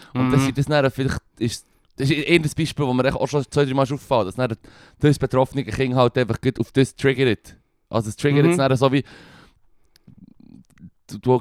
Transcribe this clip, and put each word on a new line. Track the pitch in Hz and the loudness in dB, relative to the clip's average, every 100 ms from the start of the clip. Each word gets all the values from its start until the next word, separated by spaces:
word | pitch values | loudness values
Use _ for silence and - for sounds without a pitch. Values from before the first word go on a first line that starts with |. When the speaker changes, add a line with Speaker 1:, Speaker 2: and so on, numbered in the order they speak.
| - | -10
Speaker 1:
Und | 123 127 | -2 2
Speaker 2:
Mhm. | |
Speaker 1:
das, | 139 135 | 2 0
das | 135 143 | -2 0
dann | 147 135 | 0 0
vielleicht... | - 135 - _ - | -2 -6 -6 _ -6
Ist, | 113 - _ _ _ - | -6 -6 _ _ _ -6
das | 135 | -2
ist | 151 | -2
irgendein | 147 170 151 - | 2 0 0 -4
Beispiel, | 156 - 131 | -6 -4 -2
wo | |
mir | 127 131 | 0 0
echt | - | -2
auch | 135 | -2
schon | 143 127 | -2 -2
zwei, | 147 | -2
drei | 135 | 0
Mal | 139 | 0
ist | 131 | -2
aufgefallen, | 143 - 123 95 | -4 -2 -2 -2
dass | 123 | -4
dann | 127 110 - - - - | -6 -6 -12 -20 -20 0
das | 147 139 | 2 2
betroffene | 135 131 131 139 | 0 0 0 -2
Kind | 110 117 131 127 | -8 -4 0 2
halt | 123 127 | 2 2
einfach | 113 110 | -2 -2
gut | 107 - | -4 -4
auf | - | -2
das | 135 131 | 0 0
triggert. | - 139 123 127 101 - - _ _ - | 0 -2 2 0 -2 -8 -20 _ _ -6
Also | 113 107 | -4 -4
es | - | -2
triggert | 143 143 | 0 4
Speaker 2:
Mhm. | 160 | 2
Speaker 1:
jetzt | 175 | 2
dann | 135 127 | 2 2
so | 135 | 2
wie, | 135 - - - - - _ _ _ _ _ - - - _ - - _ _ - _ - | 2 -4 -18 -20 -20 -20 _ _ _ _ _ -20 -20 -20 _ -20 -20 _ _ -20 _ -18
du, | 104 | -6
du | 123 127 | 0 0